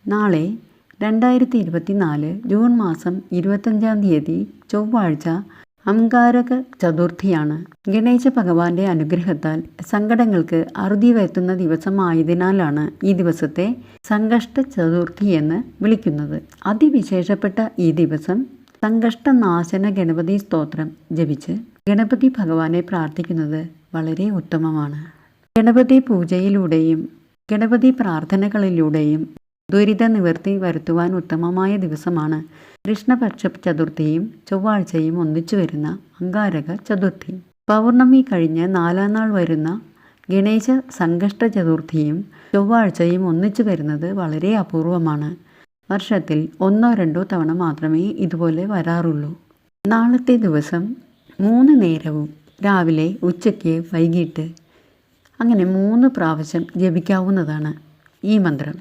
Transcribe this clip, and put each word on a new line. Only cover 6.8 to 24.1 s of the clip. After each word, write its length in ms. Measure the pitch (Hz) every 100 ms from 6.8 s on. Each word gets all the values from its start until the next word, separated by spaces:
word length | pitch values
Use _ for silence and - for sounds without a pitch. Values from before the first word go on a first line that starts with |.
| 180 160 175 175 190 165 151 156 180 _ -
ഗണേശ 400 | 208 233 247 254
ഭഗവാന്റെ 600 | 262 180 170 175 175 196
അനുഗ്രഹത്താൽ 760 | 165 156 175 175 151 156 156 - - -
സങ്കടങ്ങൾക്ക് 800 | 208 214 233 233 190 165 165 165 -
അറുതി 340 | 190 202 240
വരുത്തുന്ന 440 | 233 185 - 180 185
ദിവസമായതിനാലാണ് 1400 | 175 160 196 196 180 165 160 175 180 196 165 147 151 -
ഈ 100 | 190
ദിവസത്തെ 640 | 180 170 165 151 151 196 247 - -
സങ്കഷ്ട 680 | - 208 220 233 233 - 262
ചതുർത്ഥി 580 | - 165 170 170 - 208
എന്ന് 360 | 165 151 175 254 -
വിളിക്കുന്നത്. 600 | 208 220 208 147 147 156 - - -
അതിവിശേഷപ്പെട്ട 1000 | 214 302 285 175 185 175 196 208 190 220 -
ഈ 120 | 170
ദിവസം 540 | 160 156 151 151 196 269 - _ _
സങ്കഷ്ടനാശന 1080 | 214 226 226 226 - 254 208 170 170 190 202
ഗണപതി 480 | 196 170 160 170 196
സ്തോത്രം 540 | 202 165 151 156 156 - _
ജപിച്ച് 480 | 160 156 139 - 190 - _ -
ഗണപതി 400 | 208 220 254 262
ഭഗവാനെ 540 | 254 175 165 160 170
പ്രാർത്ഥിക്കുന്നത് 840 | 175 180 156 151 170 165 151 156 165 - _
വളരെ 380 | 165 160